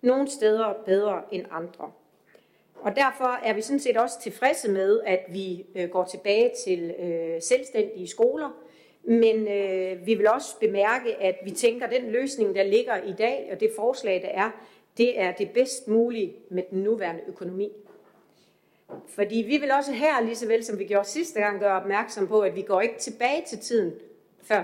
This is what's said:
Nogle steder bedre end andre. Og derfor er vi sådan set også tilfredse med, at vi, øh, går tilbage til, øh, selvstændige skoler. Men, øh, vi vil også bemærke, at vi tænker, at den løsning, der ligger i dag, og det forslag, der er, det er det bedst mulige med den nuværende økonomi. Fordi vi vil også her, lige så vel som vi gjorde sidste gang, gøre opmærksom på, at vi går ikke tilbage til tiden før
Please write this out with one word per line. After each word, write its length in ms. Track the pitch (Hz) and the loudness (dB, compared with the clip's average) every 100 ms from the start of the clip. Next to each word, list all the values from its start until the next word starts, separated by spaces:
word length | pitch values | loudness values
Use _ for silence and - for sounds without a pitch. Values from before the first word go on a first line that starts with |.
Nogle 260 | 247 269 277 | 2 2 2
steder 460 | - 214 220 220 196 - | 2 2 4 2 -2 2
bedre 360 | 196 208 180 - | 2 2 -2 -4
end 140 | 190 - | -10 -8
andre. 400 | 160 175 - 151 - _ _ _ _ _ _ _ - | -10 -10 -12 -16 -16 _ _ _ _ _ _ _ -8
Og 200 | 208 202 | -4 0
derfor 440 | 269 - 254 247 | 0 2 -2 0
er 100 | 226 | -2
vi 80 | 208 | -2
sådan 180 | 226 277 | 0 -2
set 180 | 262 226 | 2 2
også 240 | 247 - | 2 -2
tilfredse 500 | 214 - 262 330 220 | -10 0 0 2 0
med, 300 | 190 196 220 214 | 0 4 2 2
at 200 | 185 185 | -2 -2
vi, 360 | 185 190 180 - 190 | -8 -6 -8 -10 -6
øh, 140 | 175 | -4
går 140 | 185 | -2
tilbage 480 | 180 - 202 208 240 240 196 | -2 -2 0 4 4 0 -2
til, 280 | 180 170 170 | -2 -2 -6
øh, 420 | 180 165 165 165 | -6 -4 -4 -4
selvstændige 640 | - 254 262 220 208 185 175 | 0 0 0 -2 -2 -2 -8
skoler. 540 | - 233 294 294 - - - _ _ - | 2 2 2 -6 -10 -20 -20 _ _ 2
Men, 400 | 233 220 220 214 | 4 6 4 0
øh, 580 | 202 196 185 185 180 175 | -2 0 -2 -2 -4 0
vi 80 | |
vil 140 | 208 208 | 2 4
også 320 | 240 - - | 2 0 0
bemærke, 560 | 214 196 202 254 240 214 | 0 4 2 2 -2 -2
at 200 | 190 185 | 0 -2
vi 80 | 190 | -6
tænker, 360 | - 240 240 233 | 0 0 2 -2
at 60 | 254 | -2
den 100 | 240 | 0
løsning, 440 | 233 269 - 208 196 | -2 -2 0 0 2
der 80 | |
ligger 400 | 196 214 247 202 | 4 4 2 -2
i 100 | 196 180 | -4 -2
dag, 320 | 226 269 - | 0 0 -6
og 80 | 190 | -2
det 120 | 220 220 | -2 0
forslag, 460 | 226 262 220 185 | -2 0 0 -2
der 60 | 185 | -2
er, 220 | 185 220 220 - _ _ - | -2 -2 -4 -18 _ _ 2
det 220 | 240 233 | 2 2
er 120 | 185 | 0
det 180 | 180 202 | -2 -2
bedst 340 | 233 262 - - | 0 0 0 0
mulige 480 | 220 240 226 180 - - | 2 2 0 -4 -6 -8
med 140 | 185 185 | -6 -4
den 140 | 190 | -2
nuværende 380 | 202 226 180 165 - | 0 0 -2 -6 -10
økonomi. 440 | 180 180 185 208 - - - _ _ _ _ _ _ _ _ - - - | -10 -8 -6 -6 -8 -20 -20 _ _ _ _ _ _ _ _ -20 -18 -12
Fordi 360 | - 202 226 214 | -4 -2 -2 0
vi 100 | 285 | 0
vil 140 | 277 | 2
også 200 | 277 285 | 0 0
her, 300 | 240 302 269 | 0 2 2
lige 140 | 226 226 | 0 -2
så 120 | 226 | 0
vel 160 | 226 | 0
som 160 | 226 202 | 0 -6
vi 40 | |
gjorde 240 | 196 202 202 | 0 0 0
sidste 320 | 302 339 214 | -4 -4 0
gang, 200 | 208 202 | 0 2
gøre 220 | 202 190 | 2 2
opmærksom 460 | 196 202 233 214 190 | 0 -2 -2 -2 2
på, 140 | 214 | 4
at 140 | 196 175 | 2 0
vi 60 | |
går 200 | 196 185 | 0 2
ikke 180 | 233 - | 2 -2
tilbage 440 | - 226 247 302 - | -10 -2 0 0 -4
til 120 | 214 | -10
tiden 340 | - 233 175 - - - _ _ | -2 0 0 -4 -14 -20 _ _
før 200 | - 208 | -2 -2